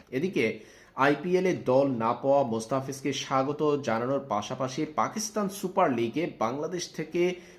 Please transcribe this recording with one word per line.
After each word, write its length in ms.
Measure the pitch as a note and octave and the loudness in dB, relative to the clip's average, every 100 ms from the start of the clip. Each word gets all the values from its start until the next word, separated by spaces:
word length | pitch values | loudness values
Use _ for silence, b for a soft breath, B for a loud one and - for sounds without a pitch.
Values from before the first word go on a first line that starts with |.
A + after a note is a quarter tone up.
| - | -8
এদিকে 480 | B2+ F#3 F#3 A2+ - B B B - | -4 -2 0 0 -2 B B B 2
আইপিএল 500 | C3+ D3 F3+ F3+ F#3 | 2 4 2 2 2
এ 100 | D3 A#2 | 0 4
দল 220 | C3 C#3 | 4 4
না 260 | A#2+ A2+ | 2 0
পাওয়া 300 | A#2+ C3+ C#3 | 0 2 4
মুস্তাফিজকে 720 | B2+ A2+ A2 C3+ C3 C3 D3 | 2 -2 -2 -4 -4 -4 -4
স্বাগত 680 | C3+ - C3+ C3+ C#3+ D3+ C#3+ | -4 0 0 0 0 0 2
জানানোর 380 | B2 A2+ B2 C#3 - | 0 0 0 -2 0
পাশাপাশি 560 | G#2 G#2+ B2+ C3 - D3+ | -4 -2 -4 -4 -4 -4
পাকিস্তান 640 | - A#2 A3 G#3+ G#3+ G3 | 0 -2 -2 -4 -2 -4
সুপার 420 | - F#3 G3 F#3 | -4 -4 2 2
লিগে 400 | A#2 A#2 B2+ E3 - | 2 0 0 -4 -2
বাংলাদেশ 500 | A2+ C3+ D#3+ F3 - - | -2 -2 -4 -6 -8 -8
থেকে 400 | - F3 F3 F3+ B | -4 0 0 0 B